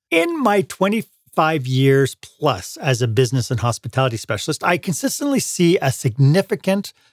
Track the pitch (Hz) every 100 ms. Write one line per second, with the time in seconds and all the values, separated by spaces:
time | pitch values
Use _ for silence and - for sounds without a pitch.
0 | _ 330 339 330 247 202 143 - 190 220
1 | - _ _ - 156 160 127 131 135 135
2 | 135 - - _ 151 104 - - 170 123
3 | 123 110 127 131 113 123 120 117 123 -
4 | 131 117 - 107 - 151 - 175 185 165
5 | 269 - 285 269 - - 175 180 139 -
6 | 131 110 135 165 190 208 - 196 196 -
7 | _